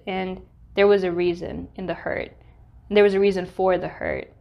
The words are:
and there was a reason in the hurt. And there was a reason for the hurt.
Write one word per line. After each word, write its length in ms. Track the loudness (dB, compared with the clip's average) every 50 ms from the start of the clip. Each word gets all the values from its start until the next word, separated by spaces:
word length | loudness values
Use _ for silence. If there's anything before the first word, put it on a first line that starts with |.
| _
and 340 | -8 -8 -6 -6 -8 -10 -12 -14 -20 _ _ -20 -4 2
there 120 | 4 6
was 160 | 6 6 4
a 80 | 2 0
reason 580 | 0 0 0 0 -2 -4 -6 -10 -10 -10 -12 -12 -12
in 120 | -10 -8
the 80 | -8 -8
hurt. 360 | -8 -6 -6 -6 -6 -8 -10 -14 -20 -20 -20 _ _ -20 -20 -20 -20 -10 0
And 80 | 4
there 60 | 4 6
was 100 | 6 4
a 60 | 4
reason 240 | 2 2 2 0 -4
for 320 | -6 -4 -2 0 2 2
the 120 | 0 -2 -6
hurt. 440 | -8 -8 -6 -6 -6 -6 -10 -14 _ _